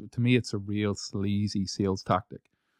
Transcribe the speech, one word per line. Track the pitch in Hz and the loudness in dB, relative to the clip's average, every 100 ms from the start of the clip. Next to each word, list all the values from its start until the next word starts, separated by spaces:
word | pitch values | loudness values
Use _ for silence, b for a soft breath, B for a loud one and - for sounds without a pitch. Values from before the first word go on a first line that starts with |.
| 104 | -8
to | - | 0
me, | 120 120 | 4 4
it's | - | 2
a | 104 | -6
real | 98 104 104 | -4 -2 0
sleazy | 98 - 101 101 101 104 101 92 | -2 -6 -2 0 0 0 -2 -2
sales | - 98 95 | 0 0 0
tactic. | - 92 - - - _ _ | 0 0 -2 -14 -20 _ _